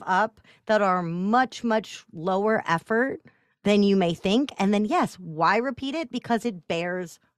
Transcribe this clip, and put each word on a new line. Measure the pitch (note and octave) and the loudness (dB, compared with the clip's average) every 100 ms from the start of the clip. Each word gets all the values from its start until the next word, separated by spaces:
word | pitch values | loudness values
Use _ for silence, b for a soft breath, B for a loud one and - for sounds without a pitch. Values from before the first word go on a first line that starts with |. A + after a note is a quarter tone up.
up | - F#3 A3 _ b b - | 0 0 0 _ b b 0
that | G#3+ | 2
are | G3 F3+ | 2 0
much, | E3+ F3 G3 B3 B3+ - | -2 -2 2 2 2 -2
much | A#3 A3 - - - | -2 0 -2 -14 -18
lower | E3 F3 F#3+ G#3+ A3 - | -6 -2 0 2 0 0
effort | E3 - A3+ C4+ - - b b b | -2 0 0 0 -4 -14 b b b
than | G3+ G#3 | 2 4
you | G3+ G3 | 4 4
may | E3+ | 2
think. | E3 F#3+ A3+ C#4+ - | 0 0 0 0 -2
And | G3 | 0
then, | G#3 | 0
yes, | G#3+ F4 A3+ - | 2 0 0 -4
why | E3+ D#3 E3+ G#3+ | -10 0 2 2
repeat | C4 A#3+ C4+ | 0 -6 -6
it? | D#4+ D4+ | -6 -6
Because | B3+ - A#3 | -8 -2 -2
it | A#3 F3+ - | -2 -6 -6
bears | E3+ F3 F#3 E3+ - _ | -4 -4 -6 -8 -14 _